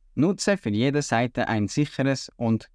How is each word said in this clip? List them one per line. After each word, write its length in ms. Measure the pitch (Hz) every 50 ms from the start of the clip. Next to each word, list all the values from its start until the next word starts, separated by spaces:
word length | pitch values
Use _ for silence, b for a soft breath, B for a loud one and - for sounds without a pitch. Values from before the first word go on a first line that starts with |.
| _ _ _
nutze 420 | - 135 175 196 - - - 202 -
für 140 | - 113
jede 300 | 104 104 120 139 139 147
Seite 460 | 143 - - 113 123 127 - - 120 -
ein 220 | 113 110 104 98
sicheres 600 | - - 147 143 - - 135 135 135 127 - - -
und 340 | - 123 113 113 110 - - _